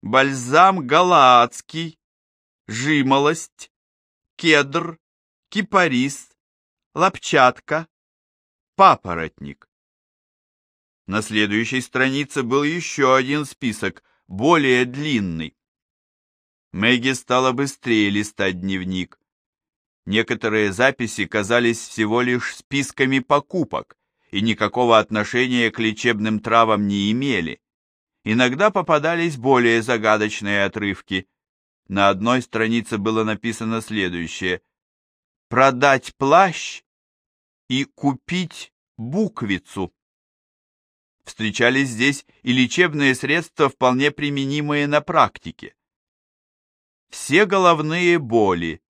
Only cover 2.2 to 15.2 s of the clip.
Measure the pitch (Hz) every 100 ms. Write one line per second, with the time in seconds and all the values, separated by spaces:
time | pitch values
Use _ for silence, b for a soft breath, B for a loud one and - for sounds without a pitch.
2.2 | _ _ _ _ - 107 135 151 131 135
3.2 | 143 160 - _ - _ _ _ _ _
4.2 | _ - 165 151 139 151 165 165 _ _
5.2 | _ _ _ 208 196 196 175 123 135 139
6.2 | - _ _ _ _ _ _ - 185 -
7.2 | - 151 127 - - 151 165 _ _ _
8.2 | _ _ _ _ _ - 190 135 - 82
9.2 | 80 _ 71 69 _ _ _ _ _ _
10.2 | _ _ _ _ _ _ _ _ - 101
11.2 | 104 107 104 104 113 131 123 131 131 139
12.2 | 143 143 120 135 147 170 160 - 131 131
13.2 | 131 147 143 - 123 104 98 - _ _
14.2 | _ 95 131 170 135 123 127 127 151 127